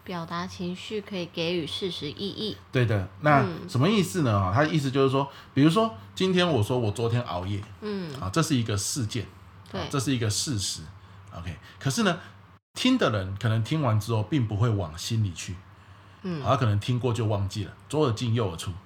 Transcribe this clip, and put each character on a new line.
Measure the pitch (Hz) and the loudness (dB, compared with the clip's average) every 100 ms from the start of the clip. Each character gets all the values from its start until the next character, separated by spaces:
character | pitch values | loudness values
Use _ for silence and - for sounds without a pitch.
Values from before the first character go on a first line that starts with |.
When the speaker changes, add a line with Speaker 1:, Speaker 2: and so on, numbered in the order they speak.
Speaker 1:
表 | - 180 165 | -10 -10 -6
达 | 170 185 | -6 -8
情 | - 180 180 | -6 -6 -6
绪 | - 220 | -8 -8
可 | 202 196 | -6 -8
以 | 170 | -8
给 | - 165 180 | -4 -2 -2
予 | 151 | -4
事 | - 196 | -4 -6
实 | 165 143 | -4 -8
意 | - 196 | -6 -8
义。 | - 110 107 - | -6 -8 -8 -2
Speaker 2:
对 | 131 117 | 2 2
的， | 104 95 - | 2 -2 0
那 | 151 143 | 6 6
Speaker 1:
嗯。 | 127 165 - | 6 -2 -4
Speaker 2:
什 | - | 2
么 | 151 | 4
意 | 220 | 4
思 | 175 185 | 2 2
呢？ | 135 | 4
哦， | 104 92 | 4 4
它 | 101 | 4
的 | 156 | 4
意 | 165 | 2
思 | 139 | 0
就 | 135 135 | 2 4
是 | |
说， | 131 139 - - | 2 -2 -6 -6
比 | - | 4
如 | 147 | 6
说 | 175 226 - - | 6 2 -2 -14
今 | - 185 | -2 2
天 | 180 180 | 4 4
我 | 139 | 2
说 | 104 127 | 2 2
我 | 110 | 0
昨 | 101 117 | 0 0
天 | 120 | 0
熬 | 120 85 92 | -2 -4 -4
夜， | 101 101 - | -6 -8 -10
Speaker 1:
嗯。 | 208 202 175 131 | -8 -6 -6 -6
Speaker 2:
啊， | 92 | -2
这 | 165 | 0
是 | 156 | 2
一 | 135 | 2
个 | 110 104 | 2 -2
事 | - - 110 | -2 -4 -4
件， | 117 - - - - - | -4 -8 -12 -20 -20 -12
Speaker 1:
对。 | 190 | -8
Speaker 2:
啊， | 156 | -4
这 | 143 | -2
是 | 123 | 0
一 | 131 | 0
个 | 113 | 0
事 | 101 - 113 | -2 -2 -2
实。 | 95 - 78 - - - - | -4 -6 -12 -18 -20 -20 -16
OK， | 85 85 80 - - | -12 -12 -12 -16 -6
可 | - | -4
是 | 135 | 0
呢， | 208 170 - - - - _ | 0 0 -6 -20 -20 -20 _
听 | - 254 254 | -2 2 4
的 | 185 | 4
人 | 110 95 98 | 2 -2 -2
可 | 117 | 0
能 | 110 | 0
听 | 110 156 | 0 0
完 | 135 107 | 2 2
之 | 110 | 2
后 | 113 | 0
并 | 107 156 113 | 0 -2 0
不 | 104 | 2
会 | 120 | 2
往 | 104 85 80 | 2 -2 -8
心 | - 113 | -4 0
里 | 104 | -2
去， | 82 - 90 - - - - - - | -4 -10 -12 -14 -20 -20 -20 -20 -12
Speaker 1:
嗯。 | 190 165 | -8 -4
Speaker 2:
啊， | 127 | 0
他 | 127 | 2
可 | 120 | 4
能 | 104 | 2
听 | - 123 | 0 0
过 | 123 | 0
就 | 113 107 | 0 0
忘 | 104 98 | 0 -2
记 | 110 | -4
了， | 90 - - | -8 -10 -6
左 | 147 | 0
耳 | 147 | 2
进 | 104 120 | 2 0
右 | 113 104 | 0 0
耳 | 82 | -4
出。 | - 87 | -8 -10